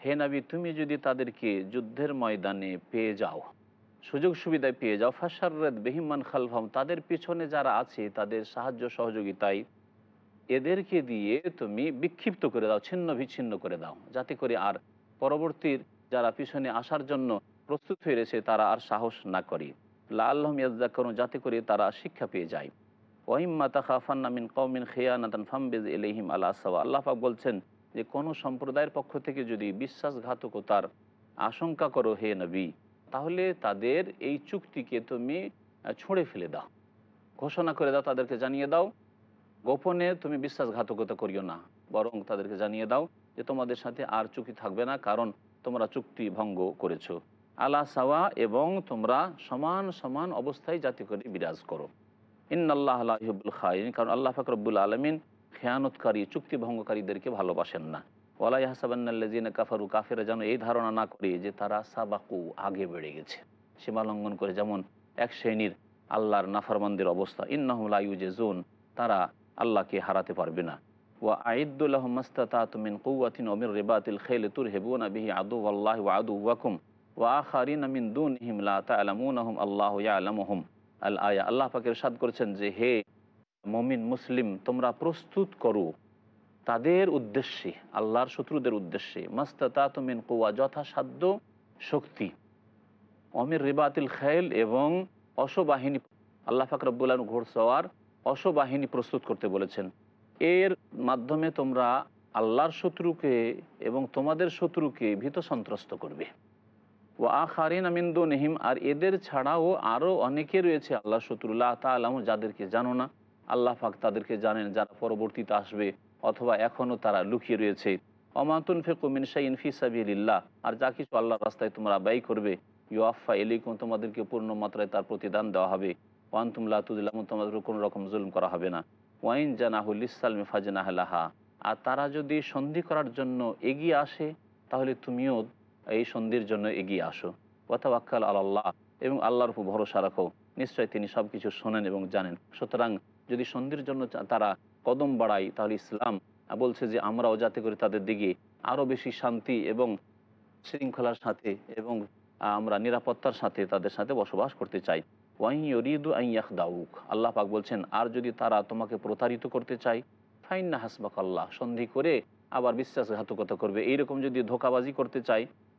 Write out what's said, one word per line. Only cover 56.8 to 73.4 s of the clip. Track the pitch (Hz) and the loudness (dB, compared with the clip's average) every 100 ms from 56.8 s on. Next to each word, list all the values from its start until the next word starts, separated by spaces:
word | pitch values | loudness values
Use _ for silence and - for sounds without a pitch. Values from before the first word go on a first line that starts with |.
| 107 107 95 101 127 | -2 -4 -2 -4 -4
ভালোবাসেন | 110 95 85 85 85 | -2 0 0 -2 -4
না। | 78 78 - _ _ - | -8 -10 -12 _ _ -2
ওয়ালা | - 131 | 2 2
ইয়াহসাবান্নাল্লাযীনা | 131 127 123 123 120 113 110 113 113 | 2 -2 -4 -2 -2 -2 0 -2 -2
কাফারু, | - 113 110 101 | -2 0 0 0
কাফেররা | 110 107 117 | 0 0 -2
যেন | 107 113 | -2 0
এই | 107 123 | 0 0
ধারণা | 113 120 113 | 2 2 2
না | 110 110 | 0 -2
করে | - 98 87 | 0 -2 0
যে | 98 | -4
তারা | 101 104 104 | -4 -2 -2
সাবাকু, | 110 - 110 101 - 98 82 - | -4 -6 -2 -4 -4 -6 -6 -4
আগে | 98 98 95 | -4 -2 -4
বেড়ে | 85 78 | -6 -8
গেছে, | 73 76 - - - _ - - | -10 -12 -14 -18 -20 _ -16 -6
সীমা | 110 | -2
লঙ্ঘন | 110 107 104 98 | -2 -2 -4 -2
করে, | 101 | -2
যেমন | 92 107 101 - _ _ - | 0 -2 -2 -6 _ _ -4
এক | 120 | -4
শ্রেণীর | - 120 110 107 - _ _ - | -2 -2 0 0 -2 _ _ -4
আল্লাহর | 107 107 104 95 | 0 2 2 2
নাফরমানদের | 101 - 107 104 101 92 | -2 0 0 0 0 2
অবস্থা। | 87 95 - - | 0 -2 -6 -6
ইন্নাহুম | 147 135 120 107 | -2 0 0 2
লা | 101 | 0
ইউজিজুন, | 101 95 95 92 113 92 87 - _ - | 0 -2 -4 -2 0 -2 -6 -16 _ -4
তারা | 117 101 87 - _ - | 2 2 2 -4 _ -2
আল্লাহকে | 110 104 95 98 | 2 2 2 -2
হারাতে | 90 95 92 | 0 0 0
পারবে | 90 82 82 | -2 -4 -2
না। | 82 73 - _ _ - | -4 -6 -16 _ _ -4
ওয়া | 110 107 | 0 0
আইদ্দু | 117 117 151 139 147 | 0 0 -2 0 2
লাহুম | 135 127 | 2 0
মাস্তাতাতু | 123 127 - 117 120 113 110 | -2 -4 -2 0 2 0 -2
মিন | 107 104 | -4 -4
কুওয়াতিন | 131 135 120 - | -2 0 0 0